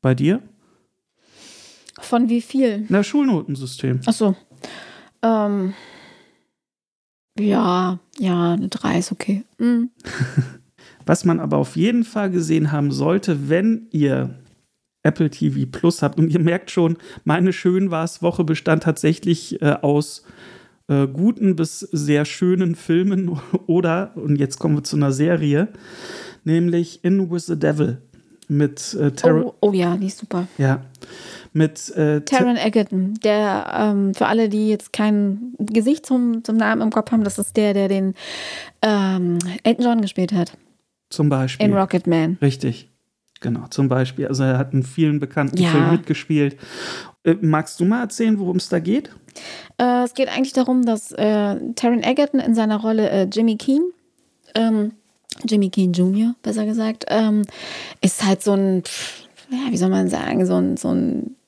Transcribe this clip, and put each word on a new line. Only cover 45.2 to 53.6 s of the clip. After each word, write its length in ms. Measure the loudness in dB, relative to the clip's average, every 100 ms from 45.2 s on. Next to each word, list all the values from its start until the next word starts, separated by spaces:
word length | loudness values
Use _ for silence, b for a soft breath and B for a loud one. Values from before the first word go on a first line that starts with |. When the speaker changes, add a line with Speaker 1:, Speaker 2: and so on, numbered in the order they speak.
| -2 -2 -2 2
Speaker 2:
Ja. 120 | 2
Speaker 1:
Filmen 220 | 4 4
mitgespielt. 640 | 2 0 -6 0 0 0 -2 B B B B B _
Äh, 120 | 0 2
magst 380 | 2 2 -2 -2
du 60 | 0
mal 160 | 0
erzählen, 360 | -2 -2 0 2
worum 180 | 0 -2
es 120 | 0
da 100 | -2
geht? 320 | 0 -2 -4 -20 -20 B B B B -2
Speaker 2:
Äh, 260 | 0 2
es 100 | 0 -2
geht 120 | -2
eigentlich 260 | 0 0
darum, 320 | 0 2 2 2
dass, 260 | -2 -4
äh, 440 | -2 0 2 0 -2 -6 -2
Taron 280 | 0 2
Egerton 360 | 2 0 2 0
in 160 | 2 2
seiner 260 | 2 0
Rolle, 280 | 0 0 2
äh, 180 | 2 0
Jimmy 260 | 2 0
Keen, 260 | 0